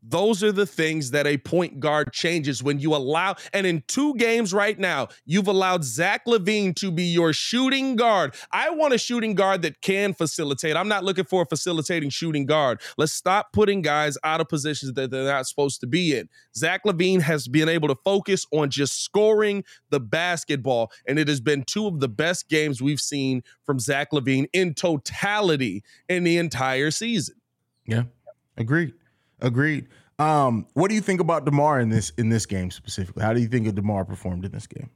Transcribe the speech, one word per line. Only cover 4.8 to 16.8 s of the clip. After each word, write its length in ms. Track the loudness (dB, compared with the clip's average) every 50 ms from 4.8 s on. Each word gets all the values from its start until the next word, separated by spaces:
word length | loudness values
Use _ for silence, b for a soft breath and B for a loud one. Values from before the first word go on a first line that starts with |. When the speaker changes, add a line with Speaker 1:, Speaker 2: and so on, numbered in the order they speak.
| -2 -2 0 0 -2 -4 B B B
Speaker 1:
you've 220 | 0 0 0 2 2
allowed 340 | 2 2 4 2 2 0 -2
Zach 420 | -4 -2 0 0 0 0 -2 _
LaVine 520 | 0 0 2 2 0 0 2 0 0 -2
to 160 | -2 -4 -4 -2
be 100 | -2 -2
your 300 | 0 2 4 4 4 2
shooting 640 | 0 -2 -2 0 0 2 2 0 0 0 -2 0
guard. 400 | 2 4 4 4 4 2 0 B B B B -2
I 180 | -2 0 0
want 240 | 0 2 2 2 2
a 40 | 2
shooting 360 | 0 -2 -2 -2 -2 0 2
guard 280 | 2 4 4 2 2 0
that 180 | -4 -6 _
can 340 | -2 -2 0 2 0 0 0
facilitate. 640 | -2 -4 -4 -2 -4 -4 -4 -4 -4 -2 -2 0
I'm 100 | 0 0
not 160 | 0 0 0 0
looking 220 | -2 -2 -2 -2
for 180 | 0 2 0 0
a 40 |
facilitating 640 | 0 -2 -4 -2 -2 -2 -2 -2 -2 -2 -2 -2 -4
shooting 360 | -6 -4 -4 -2 -2 -2 0
guard. 340 | 2 2 2 4 2 0 -2 B B B
Let's 160 | -2 -2 0 -2
stop 400 | -4 -2 0 2 2 0 0 2
putting 300 | 2 4 4 4 0 0
guys 340 | 0 2 2 0 0 -2 -2 -2
out 180 | -2 0 0
of 80 | -2 -2
positions 440 | -2 -4 -2 -2 -4 -4 -6 -6 -4
that 180 | -4 -4 -2
they're 140 | -2 -2 0
not 240 | 0 0 0 -2 -4
supposed 320 | -2 0 0 0 0 -4
to 80 | -6 -2
be 280 | -2 0 2 2 0
in. 120 | -2 -2 -6 b b b b b
Zach 300 | -2 -2 -2 -2 0